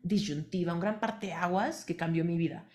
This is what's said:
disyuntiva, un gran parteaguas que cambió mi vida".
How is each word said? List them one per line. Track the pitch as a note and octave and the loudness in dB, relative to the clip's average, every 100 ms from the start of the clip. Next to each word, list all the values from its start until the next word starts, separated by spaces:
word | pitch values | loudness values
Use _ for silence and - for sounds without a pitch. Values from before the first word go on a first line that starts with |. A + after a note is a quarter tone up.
disyuntiva, | F3+ G3+ G3+ D3 D#3 F#3 E3+ | 0 2 2 -2 -4 -2 0
un | E3+ | 0
gran | G3 G#3+ | 0 0
parteaguas | A3+ A3 G3 E3 F3 F#3 B3+ D#4+ - | -2 -2 -6 -2 2 2 2 -2 -6
que | E3 | -2
cambió | E3 E3 E3+ | 0 2 2
mi | E3+ | 2
vida". | D#3+ - - | 0 -2 -14